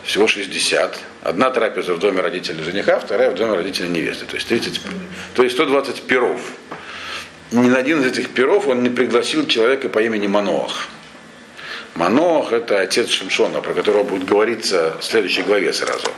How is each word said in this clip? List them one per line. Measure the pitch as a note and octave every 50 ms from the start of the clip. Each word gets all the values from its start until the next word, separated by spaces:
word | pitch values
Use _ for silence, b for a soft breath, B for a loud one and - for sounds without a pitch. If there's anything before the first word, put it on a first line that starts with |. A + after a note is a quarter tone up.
| -
Всего | - - F#2 G#2+
шестьдесят. | G#2+ - G2+ G2 F2+ - - - - E2 D2 E2+ F#2+ - - - - - -
Одна | - - E2 F2+ B2+ C3
трапеза | B2+ A#2+ A2 G#2 - F#2+ F2 F2 F2+
в | E2+
доме | F#2 G#2 F#2 F#2
родителей | F2 F2 E2 F#2 E2+ - E2 D#2+ D#2
жениха, | E2 F2+ G2+ - - F3 -
вторая | - - G#2+ G2+ B2+ B2
в | G2+
доме | - A2 A2+ G#2
родителей | F2 F2 - F2 - F2+ F2
невесты. | F2 E2 D2 C2 - - -
То | - -
есть | - -
тридцать, | - A#2 A#2 - F#2+ E2+ - - G2 F#2 F#2 - B B B B B B
то | - B2+
есть | A#2+ -
сто | - D#3+
двадцать | C#3+ C3+ C#3 C3 - A2+ -
пиров. | - - C3 B2+ A#2+ G2 D#2 D2+ - - - - - - B B B B B B B B B B B B B - - -
Ни | A2+ A#2+ B2 B2
на | B2+
один | C3 B2+ C#3+ E3 D3+
из | C3
этих | B2+ B2 A#2+ G2 -
пиров | - - B2+ C#3+ F#3+ G3+ -
он | C#3+ B2+ B2
не | B2 B2
пригласил | B2 B2 B2+ A2+ A2 A#2+ A2 - D3 D#3 C#3+
человека | - - A#2 A2 A#2+ C3+ C3+ - A#2
по | - A2
имени | A2 A#2 A2+ G#2 G2+
Маноах. | G2+ G2 G#2 G#2 F#2+ E2 C#2+ B1+ - - - - - - - - - - - - - - - - - B B B B B B B B -
Маноах — | E2 E2 F2+ G#2+ C#3 E3 F3+ E3 D3 C#3 -
это | A2+ A#2 - - G#2+ G2
отец | F#2+ F2+ - - - -
Шимшона, | - - G2 F#2 - - A2+ F#2 E2 D2
про | - - E2
которого | F2 E2+ G#2+ G2+ G#2
будет | G2+ G#2 F#2+ G2 F2+
говориться | E2+ G#2 G2+ A2 A2+ A#2+ A2 - - G2+ F2 E2 E2 D#2+ -
в | -
следующей | - - A2+ G2 F2+ - F#2+ F#2
главе | F2+ G#2 G2+ F2+ C#2+
сразу. | - - - B1+ C2 A#1 - - -